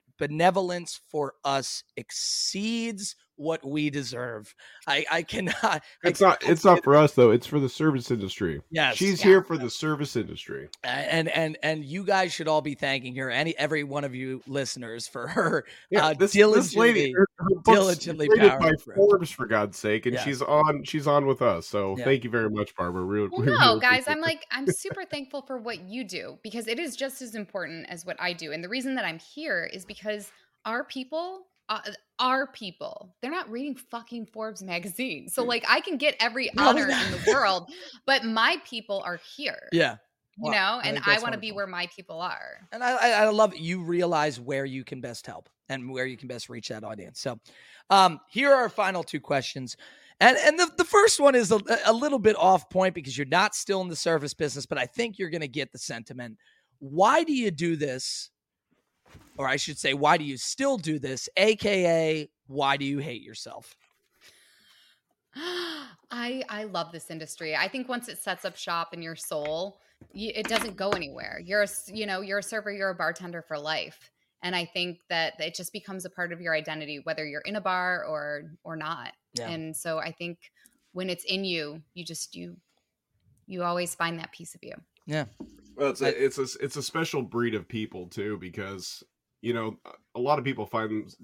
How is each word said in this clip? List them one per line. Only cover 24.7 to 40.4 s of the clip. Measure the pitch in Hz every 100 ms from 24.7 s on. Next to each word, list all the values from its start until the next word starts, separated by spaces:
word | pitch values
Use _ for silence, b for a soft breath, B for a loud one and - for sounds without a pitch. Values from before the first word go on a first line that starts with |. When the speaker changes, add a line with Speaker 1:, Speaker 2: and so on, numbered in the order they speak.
| - 392 415
Speaker 3:
thankful | 359 294 269 285
for | 269 254
what | 220 208
you | 185 233
do | 208 175 95 143
because | 220 226 220
it | 240
is | 330 -
just | 269 262
as | 247
important | 220 196 196 175 165 -
as | 175 175
what | -
I | 180
do. | 170 160
And | 156
the | 180
reason | 254 254 262
that | 185
I'm | 160
here | - - 302 185 -
is | 190
because | 180 208 214 208 202 b b b
our | 214 233
people, | - 269 254 311 349 381 - _ -
uh, | 214 - 208 _ -
our | 254 262 277
people, | - 196 - 147 - 185 _
they're | 247
not | 349 240
reading | 233 285
fucking | 254 - 233 226 240 220
Forbes | 220 220 208
magazine. | 190 175 175 180 254 147 -
So, | -
Speaker 2:
Mm. | 240
Speaker 3:
like, | 233 -
I | 269
can | 392 285
get | 294 -
every | 240 233 247
Speaker 1:
No, | - 294
Speaker 3:
honor | 294 285
Speaker 1:
they're | 254
Speaker 3:
in | -
Speaker 1:
not. | -
Speaker 3:
the | -
world, | 277 214 185 175 349 B B -
but | 269
my | 226 220 240 359
people | - 233 - 196
are | - 175 - -
here. | 269 - -
Speaker 1:
Yeah. | 165 139 107 _ _ _
Speaker 3:
You | -